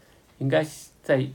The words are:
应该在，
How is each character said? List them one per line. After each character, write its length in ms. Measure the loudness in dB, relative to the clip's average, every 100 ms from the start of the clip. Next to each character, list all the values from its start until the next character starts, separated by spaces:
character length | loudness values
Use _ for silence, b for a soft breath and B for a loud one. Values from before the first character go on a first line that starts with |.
| b b b -6
应 100 | 0
该 140 | 2 0 -8 -20 _
在， 240 | 0 0 0